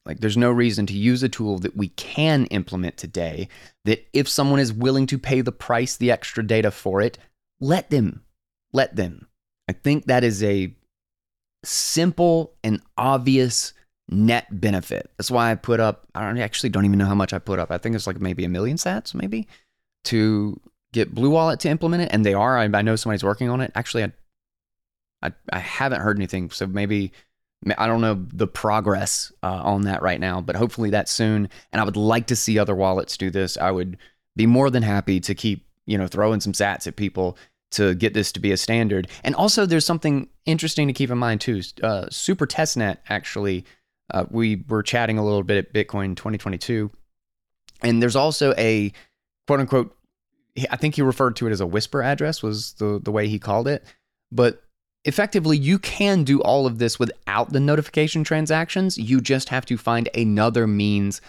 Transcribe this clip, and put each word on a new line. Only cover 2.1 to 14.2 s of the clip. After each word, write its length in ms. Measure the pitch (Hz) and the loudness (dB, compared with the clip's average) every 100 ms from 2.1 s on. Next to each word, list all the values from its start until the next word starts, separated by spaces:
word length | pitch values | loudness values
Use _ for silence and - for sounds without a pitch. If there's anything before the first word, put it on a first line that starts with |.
| - 156 147 123 | -2 2 2 2
implement 500 | 104 87 92 90 - | -2 -4 -4 -6 -8
today 500 | 82 90 82 78 95 - - _ | -10 -6 -6 -6 -10 -14 -20 _
that 200 | 107 110 - | -2 -2 0
if 160 | - 135 | 0 0
someone 300 | - 139 139 | 0 2 2
is 140 | 127 | 2
willing 340 | 110 123 135 135 | 0 0 2 0
to 100 | 135 | -2
pay 260 | 131 131 | 0 0
the 100 | 123 | 0
price, 440 | - - 120 127 - | -4 -2 -2 -2 0
the 140 | 120 | 0
extra 340 | 117 - - | 0 -2 -4
data 280 | 107 110 107 | 0 2 2
for 280 | - - 95 | 0 -2 0
it, 180 | 113 - - _ _ - | 0 -2 -18 _ _ -6
let 280 | 135 180 - | 0 0 2
them. 340 | 147 101 101 _ _ _ _ _ | 0 0 -2 _ _ _ _ _
Let 240 | 131 131 - | 0 0 0
them. 320 | 90 - - _ _ _ - | -4 -6 -20 _ _ _ -10
I 60 | |
think 320 | 92 139 147 - | -4 0 0 2
that 180 | 127 | 4
is 180 | 120 98 | 4 2
a 320 | 104 101 95 - _ _ _ _ _ _ _ _ | 0 0 -2 -8 _ _ _ _ _ _ _ _
simple 880 | - - - 156 175 170 175 165 156 _ | -8 -4 -2 2 2 4 4 4 0 _
and 180 | 110 107 - - | -2 -2 -4 -2
obvious 760 | 123 135 123 135 127 - - - _ _ - | 0 2 4 4 4 0 -4 -8 _ _ -4
net 400 | 90 | 2